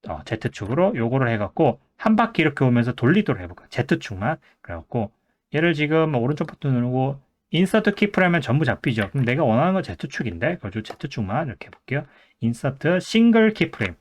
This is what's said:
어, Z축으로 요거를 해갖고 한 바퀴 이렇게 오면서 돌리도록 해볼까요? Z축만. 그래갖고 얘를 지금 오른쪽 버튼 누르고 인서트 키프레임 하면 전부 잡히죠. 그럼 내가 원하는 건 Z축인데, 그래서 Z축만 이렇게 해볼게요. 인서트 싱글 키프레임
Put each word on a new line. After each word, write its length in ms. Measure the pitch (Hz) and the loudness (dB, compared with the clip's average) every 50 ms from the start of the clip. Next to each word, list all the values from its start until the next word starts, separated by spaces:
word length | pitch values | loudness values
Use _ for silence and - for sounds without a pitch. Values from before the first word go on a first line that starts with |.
| - | -10
어, 160 | - 82 76 - | -10 -10 -10 -6
Z축으로 680 | - 120 - - 120 - - 104 95 123 156 180 196 220 | -6 -6 -4 -4 -8 -6 -6 -6 -4 0 2 2 0 2
요거를 340 | 139 113 117 123 135 131 117 | 0 -2 0 2 2 2 0
해갖고 500 | 113 104 104 - _ - 160 135 - _ _ _ _ | 0 -2 -2 -4 _ 2 2 2 2 _ _ _ _
한 180 | _ - 220 220 | _ 2 2 4
바퀴 280 | 214 233 - - - | 4 2 0 0 0
이렇게 220 | 156 156 147 - 139 | 0 0 2 2 2
오면서 280 | 127 120 120 117 123 | 4 4 4 2 0
돌리도록 500 | 120 - - 131 175 214 208 - 131 95 | -2 2 2 4 4 4 2 0 -2 -4
해볼까요? 260 | 90 85 87 - - _ | -6 -12 -14 -16 -20 _
Z축만. 680 | - - 135 - 175 - - - 104 92 98 123 160 - _ _ _ _ | -4 -4 -2 0 -2 -2 -2 -10 -8 -4 -4 -4 -4 -6 _ _ _ _
그래갖고 500 | - - 87 82 - _ - 120 107 101 _ _ _ _ _ _ _ _ - | -14 -12 -12 -12 -12 _ -4 -4 -4 -4 _ _ _ _ _ _ _ _ -2
얘를 200 | 147 160 175 165 | 0 2 2 2
지금 400 | 147 151 147 156 160 160 156 151 | 0 0 2 2 2 2 2 0
오른쪽 320 | 120 113 127 151 - 165 | 0 0 0 -2 -2 -6
버튼 260 | 156 - _ - 143 | -8 -8 _ -2 0
누르고 480 | 131 120 120 123 127 131 131 139 139 139 _ _ _ _ _ _ | 0 0 0 0 0 -2 -2 -2 -4 -8 _ _ _ _ _ _
인서트 440 | - 160 190 185 - 220 214 208 202 | 0 0 2 4 2 2 2 2 0
키프레임 340 | - 208 202 - - 185 180 | 0 -2 0 2 2 2 4
하면 120 | 170 165 | 2 0
전부 240 | - - 120 147 160 | 0 2 2 2 2
잡히죠. 460 | 127 104 - - 151 117 110 104 98 | 0 -2 -2 -2 -2 -2 0 -2 -2
그럼 140 | - 139 127 | -2 -2 0
내가 180 | 117 123 147 | 0 2 2
원하는 300 | 160 120 110 120 156 180 | 2 4 4 4 4 2
건 100 | 190 190 | 0 0
Z축인데, 760 | - - 107 - - - - - - 113 87 82 - 220 269 - | -2 -4 -8 -10 -10 -10 -6 -6 -6 -6 -4 -2 -2 -4 -4 -4
그래서 220 | - 101 92 110 | -8 -8 -8 -8
Z축만 680 | 107 - - _ - 139 - - 107 92 104 139 165 135 | -8 -8 -14 _ -12 -10 -6 -6 -6 -4 -2 -4 -4 -6
이렇게 180 | 101 _ - | -10 _ -16
해볼게요. 400 | - - _ _ - 123 143 143 - _ _ _ _ _ _ | -20 -20 _ _ -6 -6 -6 -6 -10 _ _ _ _ _ _
인서트 600 | - 113 117 - - 139 - - - 156 180 185 | -4 -4 -2 -2 -4 -6 -6 -2 -2 0 0 0
싱글 540 | 175 - - 226 233 233 220 226 220 220 214 | -2 0 2 4 6 6 6 6 4 4 4
키프레임 420 | - 165 - - - 113 95 80 _ | 0 -2 -2 -2 -4 -4 -4 -4 _